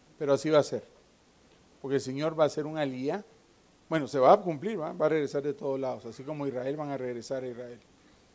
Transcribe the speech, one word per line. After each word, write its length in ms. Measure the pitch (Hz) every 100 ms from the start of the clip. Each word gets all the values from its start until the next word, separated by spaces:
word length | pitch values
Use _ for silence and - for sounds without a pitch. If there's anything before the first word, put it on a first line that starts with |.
| - -
pero 140 | 143
así 180 | 139 156
va 80 | 151
a 40 |
ser. 200 | 131 123 - - _ _ _ _ - - - -
Porque 140 | 135 135
el 60 |
Señor 380 | 131 135 156 160
va 40 |
a 20 | 151
hacer 220 | 156 151
una 140 | 156
aliyá. 440 | 143 127 135 185 - - _ _ _ _ _
Bueno, 180 | 160 127
se 120 | 143
va 140 | 131
a 60 | 196
cumplir, 400 | 180 151 180 214
¿va? 140 | 156
Va 140 | 180 156
a 20 |
regresar 320 | 156 139 147
de 120 | 143
todos 260 | 139 139 135
lados. 260 | 131 117 113
Así 160 | 110
como 240 | 131 151 139
Israel 320 | 123 131 143
van 120 | 147
a 80 | 139
regresar 460 | 127 120 110 135
a 40 | 127
Israel. 320 | 117 123 117 - _ - - -